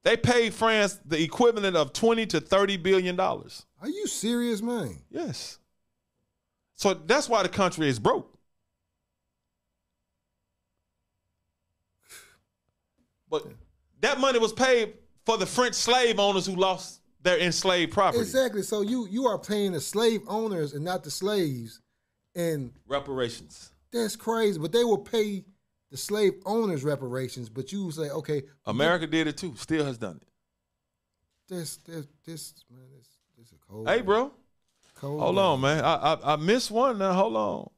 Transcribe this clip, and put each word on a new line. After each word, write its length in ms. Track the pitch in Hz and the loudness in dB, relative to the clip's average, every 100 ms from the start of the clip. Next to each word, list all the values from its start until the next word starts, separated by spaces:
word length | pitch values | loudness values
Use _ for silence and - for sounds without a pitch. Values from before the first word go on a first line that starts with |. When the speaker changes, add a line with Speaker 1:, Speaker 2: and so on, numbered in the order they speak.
Speaker 1:
They 120 | - | 2
paid 380 | 233 233 240 226 | 2 4 4 2
France 460 | - 226 220 202 - | 2 2 4 2 -2
the 180 | 139 156 | -4 -2
equivalent 540 | 160 - 240 226 196 | 0 4 4 6 2
of 180 | 170 139 | 2 0
twenty 340 | - 226 226 220 | 2 2 2 2
to 120 | 160 | -2
thirty 380 | - 196 196 196 | 2 2 2 0
billion 380 | 190 190 180 | 2 2 2
dollars. 500 | 180 185 - - - _ _ | 0 -2 -4 -10 -20 _ _
Speaker 2:
Are 80 | 220 | -10
you 160 | 392 | -6
serious, 560 | 403 - 220 240 240 208 | -6 -4 -2 0 -2 -2
man? 360 | 233 240 135 73 _ | -4 -4 -6 -10 _
Speaker 1:
Yes. 480 | 302 302 127 - - _ _ _ _ _ _ _ _ _ _ _ | -8 -8 -8 -14 -18 _ _ _ _ _ _ _ _ _ _ _
So 180 | - 202 | -2 0
that's 340 | 185 156 269 277 | 0 0 0 2
why 140 | 226 | 0
the 60 | 180 | 0
country 380 | 196 185 156 151 | 0 0 2 0
is 100 | 120 | 2
broke. 280 | 139 - - _ _ _ _ _ _ _ _ _ _ _ _ _ _ _ _ _ _ _ _ _ _ _ _ _ _ _ _ _ _ _ _ _ _ _ _ _ _ - - _ _ _ _ _ _ _ _ _ _ | 0 0 -4 _ _ _ _ _ _ _ _ _ _ _ _ _ _ _ _ _ _ _ _ _ _ _ _ _ _ _ _ _ _ _ _ _ _ _ _ _ _ -20 -20 _ _ _ _ _ _ _ _ _ _
But 160 | 156 | -8
Speaker 2:
Yeah. 80 | - - - _ _ _ | -8 -20 -20 _ _ _
Speaker 1:
that 180 | 247 262 | -2 2
money 200 | 269 247 | 2 4
was 140 | 220 | 0
paid 400 | 220 262 240 214 - _ _ | 2 4 4 2 -6 _ _
for 120 | - 226 | -2 0
the 80 | |
French 300 | 185 - 247 | 0 2 2
slave 440 | - - 254 240 208 | 0 2 4 4 4
owners 260 | 202 190 | 2 2
who 100 | 190 | -2
lost 460 | 185 190 180 - - _ _ | 0 0 0 -8 -18 _ _
their 160 | 180 170 | 2 2
enslaved 540 | 175 156 196 180 165 | 2 0 2 2 2
property. 280 | - 185 233 | 2 2 2
Speaker 2:
Exactly. 420 | 220 262 254 208 | 0 0 0 -2
So 180 | - 214 | -4 -4
you, 260 | 202 254 202 | -2 -4 -4
you 200 | 214 262 | -2 0
are 100 | 233 | -2
paying 360 | - 208 202 | -4 -2 0
the 80 | 165 | -2
slave 400 | - 202 233 220 - | -4 0 2 0 -4
owners 460 | 208 226 185 147 | -4 -2 -2 -4
and 100 | 147 | -6
not 200 | 165 185 | -6 -6
the 80 | 151 | -8
slaves. 680 | - 190 208 160 123 113 - _ _ _ _ _ | -6 -2 0 -2 -4 -10 -18 _ _ _ _ _
And 360 | 175 170 151 123 - _ | -4 -4 -4 -8 -14 _
Speaker 1:
Reparations. 840 | 139 139 131 120 117 - - - _ _ | -6 -4 -4 -4 -6 -18 -20 -20 _ _
Speaker 2:
that's 240 | 240 220 | -4 -4
crazy. 420 | - 220 226 214 170 | -4 -4 0 0 0
But 120 | 156 | 0
they 120 | 233 | 2
will 140 | 240 202 | 2 0
pay 460 | 202 226 214 196 - _ _ _ _ | 0 -2 -2 -4 -12 _ _ _ _
the 60 | 135 | -12
slave 360 | - 214 202 - | -4 2 2 2
owners 380 | 190 226 214 151 | -2 0 0 0
reparations, 680 | 143 139 131 127 127 127 113 | -2 -4 -4 -6 -6 -10 -12
but 220 | 117 - | -10 -8
you 180 | 202 185 | -6 -8
say, 180 | 156 156 | -6 -6
"Okay." 340 | 160 147 147 139 _ | -6 -4 -4 -6 _
Speaker 1:
America 400 | - 110 156 175 | -4 2 2 2
did 220 | 160 160 156 | 0 0 0
it 80 | 139 | -4
too. 160 | 180 113 | -10 -10
Still 260 | - 160 | -4 -2
has 140 | 143 117 | -2 -4
done 240 | 104 76 | -10 -10
it. 60 | _ _ _ _ _ _ _ _ _ _ _ _ _ | _ _ _ _ _ _ _ _ _ _ _ _ _
Speaker 2:
This, 260 | 180 156 - | -10 -10 -12
this, 300 | - 165 143 _ | -12 -12 -12 _
this, 280 | - 160 - _ _ | -18 -16 -16 _ _
man, 140 | 127 131 135 | -20 -20 -20
this, 100 | 117 _ _ _ | _ _ _ _
this 100 | 117 | _
is 60 | |
a 40 | 80 _ | _ _
cold 180 | 104 113 | -8 0
Speaker 1:
Hey, 80 | 151 | 0
Speaker 2:
game. 80 | |
Speaker 1:
bro. 260 | 185 214 277 _ _ _ _ _ _ | 2 2 2 _ _ _ _ _ _
Speaker 2:
Cold 240 | - 143 151 | -14 -8 -2
Speaker 1:
Hold 160 | 165 | 0
Speaker 2:
game. 80 | 190 | 4
Speaker 1:
on, 180 | 190 135 | 4 4
man. 220 | 135 156 | 2 2
I, 120 | 135 | 2
I, 380 | 160 147 156 139 | 2 2 0 0
I 20 | 151 | 0
missed 340 | 165 247 233 | 2 0 0
one 260 | 214 269 214 | 0 0 0
now. 120 | 190 | 0
Hold 240 | 185 202 | 2 2
on. 340 | 220 208 - - | 0 -2 -4 -10